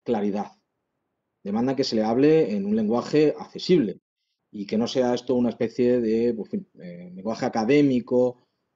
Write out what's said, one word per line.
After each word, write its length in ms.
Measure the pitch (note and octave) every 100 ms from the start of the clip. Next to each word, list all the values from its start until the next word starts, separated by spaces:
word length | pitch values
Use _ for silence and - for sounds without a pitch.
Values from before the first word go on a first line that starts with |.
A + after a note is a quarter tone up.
claridad. 480 | - A2+ G#2 G2+ G2 - _ _ _ _ _ _ _ _
Demandan 320 | G2 G#2 B2+
que 80 | C3+
se 140 | C3 A2+
le 80 |
hable 500 | A2 A#2 C#3+ D#3+ D#3
en 100 | G#2
un 120 | G2 A2
lenguaje 580 | G#2+ A#2 A#2 D3+ D3+ -
accesible 640 | - - - F3+ A2 E2+ _ _ _ _ _
y 120 | G#2+ G2+
que 120 | A2
no 80 | A2+
sea 280 | C3 B2
esto 200 | B2 -
una 140 | B2 A#2+
especie 520 | A2 A#2 - B2 B2
de, 320 | A2+ A2+ A#2+
pues, 200 | A2+ F#2+
en 60 | G#2
fin, 200 | F#2 -
eh, 300 | F2 F2 F2+
lenguaje 320 | F#2 G2 -
académico 960 | B2+ A2+ A2 D3 C#3+ B2+ A2 B2 B2 B2 _ _ _